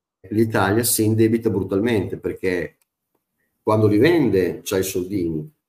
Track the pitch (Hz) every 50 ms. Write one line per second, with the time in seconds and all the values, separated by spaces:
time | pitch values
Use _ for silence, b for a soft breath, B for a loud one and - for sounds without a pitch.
0 | _ _ _ _ - 101 107 107 113 110 107 110 98 95 101 113 - - - -
1 | 110 107 110 107 113 110 117 113 - 110 95 98 92 92 101 98 107 123 117 101
2 | 87 - 95 78 - 90 90 - - 92 90 87 80 82 - _ _ _ _ _
3 | _ _ _ _ _ _ _ _ _ _ _ _ _ 110 107 110 107 104 104 104
4 | 123 165 175 165 135 113 95 95 90 85 82 - - - 101 95 95 - - 95
5 | 87 90 104 95 85 82 80 78 76 76 - _ _